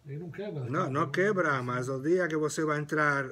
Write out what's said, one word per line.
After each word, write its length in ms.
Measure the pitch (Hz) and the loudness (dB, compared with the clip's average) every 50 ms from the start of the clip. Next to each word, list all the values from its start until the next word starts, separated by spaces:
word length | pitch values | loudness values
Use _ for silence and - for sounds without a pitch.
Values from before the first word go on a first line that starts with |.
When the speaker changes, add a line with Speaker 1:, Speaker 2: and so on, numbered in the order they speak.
| _ | _
Speaker 1:
ele 140 | 143 135 147 | -12 -10 -10
não 140 | 180 170 | -10 -10
quebra, 360 | - - 202 208 170 143 127 117 | -8 -8 -8 -6 -6 -6 -6 -2
Speaker 2:
No, 180 | 135 170 180 | 0 0 0
Speaker 1:
né? 40 | 147 | 0
Speaker 2:
no 220 | 131 147 165 139 | 0 0 0 0
quebra, 460 | 139 175 190 208 214 185 165 156 139 131 | 2 2 2 4 4 2 2 2 2 0
Speaker 1:
Não 60 | 123 | 0
Speaker 2:
mas 240 | 127 123 123 123 127 | -2 -2 -2 -2 -2
el 120 | 135 131 | -4 -2
día 260 | 131 156 175 185 180 165 | 0 2 2 2 2 2
que 80 | 160 | 0
você 280 | 156 156 147 - - 160 | 0 0 0 0 0 0
va 120 | 156 151 | 0 0
a 40 | 151 | 0
entrar, 520 | 151 147 156 151 151 147 143 139 135 131 | -2 0 0 2 2 4 2 2 -2 -4